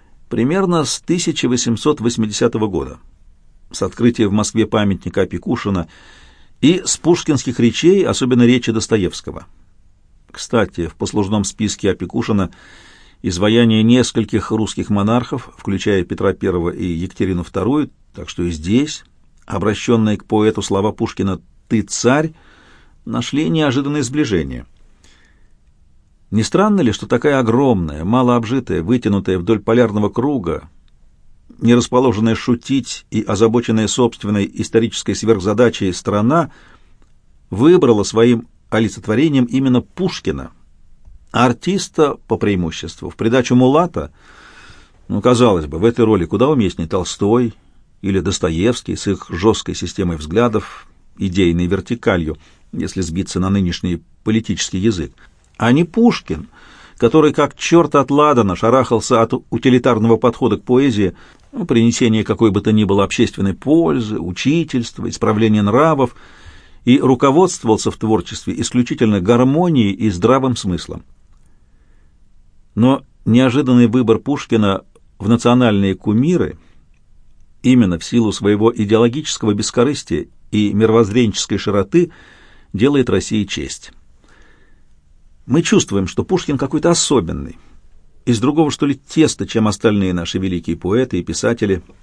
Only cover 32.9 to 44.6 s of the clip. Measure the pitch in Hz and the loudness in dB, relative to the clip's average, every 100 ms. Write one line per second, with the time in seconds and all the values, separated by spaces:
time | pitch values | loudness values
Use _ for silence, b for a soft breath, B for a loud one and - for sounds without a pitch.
32.9 | - - 113 104 101 113 117 117 110 107 | -14 -8 -6 -4 2 2 2 0 0 0
33.9 | - 120 - 104 104 98 - 107 117 113 | 0 0 0 -4 -2 -4 -6 -2 0 0
34.9 | - - 95 107 110 90 107 120 - 95 | -4 -6 -4 0 0 0 2 2 2 -4
35.9 | 87 - 104 110 165 156 b b b b | -4 -4 0 2 2 0 b b b b
36.9 | b _ _ _ _ _ 92 143 180 143 | b _ _ _ _ _ 2 4 6 4
37.9 | 107 98 110 117 120 - _ _ 110 110 | 2 2 2 2 2 -2 _ _ -2 -2
38.9 | - 101 110 160 139 120 123 135 123 - | -4 -4 0 2 2 0 0 2 0 -2
39.9 | - 185 - - 71 65 - _ _ - | -6 -6 -4 -6 -6 -10 -20 _ _ -20
40.9 | - - - - 110 123 123 - 190 - | -20 -20 -20 -8 0 0 0 -2 -4 -4
41.9 | - 147 - - 113 104 98 85 - 85 | 0 0 -2 -6 -2 0 0 -2 -6 -12
42.9 | - - - 113 127 123 123 127 147 175 | -12 -14 -4 0 2 2 4 4 4 0
43.9 | - 71 B B B B B | -4 -10 B B B B B